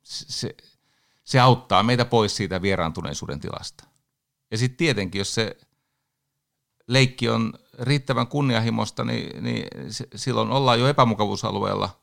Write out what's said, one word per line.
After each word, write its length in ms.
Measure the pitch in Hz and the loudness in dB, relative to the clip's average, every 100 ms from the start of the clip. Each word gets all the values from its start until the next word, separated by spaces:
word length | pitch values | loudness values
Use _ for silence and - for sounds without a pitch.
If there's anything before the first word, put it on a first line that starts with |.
se, 520 | - - - - 120 - _ _ _ _ _ _ | -14 -14 -10 -8 -8 -12 _ _ _ _ _ _
se 160 | - 135 | 0 6
auttaa 420 | 127 123 - 95 | 6 6 4 2
meitä 220 | 110 123 | 4 2
pois 320 | 117 117 104 - | 2 2 2 0
siitä 260 | 95 92 | -4 -2
vieraantuneisuuden 800 | 98 92 82 82 82 71 - 71 | 0 0 -2 -4 -8 -8 -8 -8
tilasta. 440 | - - - - _ _ _ _ _ _ _ | -10 -10 -12 -18 _ _ _ _ _ _ _
Ja 80 | 110 | -2
sit 180 | 127 127 | -2 0
tietenkin, 420 | 160 104 95 101 | 0 0 -2 -4
jos 160 | 98 | -4
se 220 | - 107 - _ _ _ _ _ _ _ _ _ _ _ _ - | -4 -4 -8 _ _ _ _ _ _ _ _ _ _ _ _ 0
leikki 400 | 127 127 - 117 | 2 2 2 0
on 260 | 113 113 - _ - | 0 -2 -6 _ -8
riittävän 480 | 123 143 131 123 117 | -2 -2 0 -2 0
kunnianhimoista, 760 | 147 139 113 117 113 110 - | 0 2 2 0 -2 -4 -4
niin, 400 | 120 117 - - | -4 -4 -6 -8
niin 220 | 117 117 - - - | -6 -6 -8 -12 -12
se, 160 | 113 - | -10 -12
silloin 360 | 104 - 113 110 | -8 -4 -2 0
ollaan 300 | 131 131 117 | 2 4 4
jo 80 | 127 | 4
epämukavuusalueella 1120 | 147 120 107 104 101 110 101 101 98 98 - | 4 4 4 0 0 -4 -2 -2 -2 -4 -8